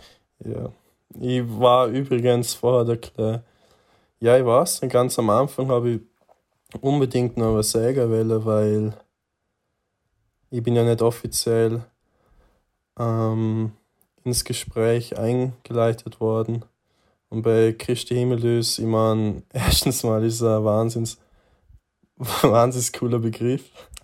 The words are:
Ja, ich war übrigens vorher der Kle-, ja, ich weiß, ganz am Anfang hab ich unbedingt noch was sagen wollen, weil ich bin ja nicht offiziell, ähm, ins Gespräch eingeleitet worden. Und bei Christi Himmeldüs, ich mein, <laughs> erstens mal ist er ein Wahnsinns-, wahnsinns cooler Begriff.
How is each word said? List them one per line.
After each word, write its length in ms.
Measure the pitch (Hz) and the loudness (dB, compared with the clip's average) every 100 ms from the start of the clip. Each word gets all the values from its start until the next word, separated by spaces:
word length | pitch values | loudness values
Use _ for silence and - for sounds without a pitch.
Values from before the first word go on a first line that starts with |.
| - _ _ - | -20 _ _ -18
Ja, 300 | 113 113 123 - _ _ _ 110 | -12 -10 -10 -14 _ _ _ -10
ich 220 | 123 127 120 | -4 -4 -4
war 400 | 110 123 123 123 | 2 4 6 4
übrigens 680 | 127 135 123 123 120 120 - | 0 -2 0 2 2 0 -2
vorher 280 | 120 123 | 0 2
der 140 | 117 117 | 2 -2
Kle-, 420 | - - 110 110 - _ _ _ _ _ _ _ | -6 -6 -4 -4 -10 _ _ _ _ _ _ _
ja, 180 | 117 127 | 4 4
ich 80 | 127 | 6
weiß, 360 | 120 - - 131 | 2 2 -2 -2
ganz 280 | 123 123 - | 0 0 0
am 120 | 113 | 2
Anfang 400 | 107 143 - 135 | 2 0 -2 -2
hab 160 | 123 120 | 0 0
ich 160 | 113 - _ _ _ _ _ _ - | -4 -8 _ _ _ _ _ _ -6
unbedingt 560 | 135 143 131 123 123 120 | -2 0 0 0 -2 0
noch 180 | 113 110 | 0 2
was 160 | 104 | 0
sagen 380 | 113 117 135 117 | 0 0 0 0
wollen, 340 | 113 110 110 110 | 0 0 0 0
weil 520 | 107 107 107 110 110 - _ _ _ _ _ _ _ _ _ _ _ _ _ _ | 0 2 0 -2 -6 -16 _ _ _ _ _ _ _ _ _ _ _ _ _ _
ich 120 | 123 | -6
bin 140 | 117 120 | 0 2
ja 80 | |
nicht 180 | 117 113 | 2 2
offiziell, 840 | 117 113 - - - 113 113 117 117 _ _ _ _ _ _ _ _ _ _ - | 0 0 -6 -4 -2 0 0 -2 -10 _ _ _ _ _ _ _ _ _ _ -6
ähm, 720 | 117 113 113 110 113 110 110 107 _ _ _ _ | -2 0 0 0 0 -2 -4 -8 _ _ _ _
ins 200 | 123 120 - | -6 -4 -4
Gespräch 720 | 123 - - 113 117 117 - | -8 -8 -2 0 0 -2 -4
eingeleitet 1000 | 110 127 127 120 - 117 117 113 - - | -2 0 -2 -6 -6 0 0 0 -8 -6
worden. 420 | 110 110 110 117 113 _ _ _ _ _ _ | -2 -2 -2 -6 -10 _ _ _ _ _ _
Und 120 | 113 | -4
bei 320 | 113 113 113 | 2 4 4
Christi 400 | 113 - 120 - 123 | 0 -4 -4 -2 -2
Himmeldüs, 600 | 123 120 117 117 113 - | 0 0 0 0 -2 -4
ich 80 | 113 | 0
mein, 560 | 110 110 110 107 - - | 2 2 2 0 -4 -8
<laughs> 60 | |
erstens 500 | 120 - - 143 123 | -4 0 0 0 -2
mal 200 | 117 110 | 0 0
ist 180 | 113 113 | 0 0
er 160 | 117 110 | 2 2
ein 40 | |
Wahnsinns-, 540 | 107 107 117 117 113 - _ _ _ _ _ - _ _ _ - 127 - | 2 2 0 -2 -6 -10 _ _ _ _ _ -20 _ _ _ -14 -8 0
wahnsinns 480 | 147 113 123 127 120 | 4 6 4 0 -6
cooler 240 | - 123 120 | -4 -2 -2
Begriff. 460 | 113 110 117 139 - - - - | -2 -2 -2 -4 -6 -20 -20 -20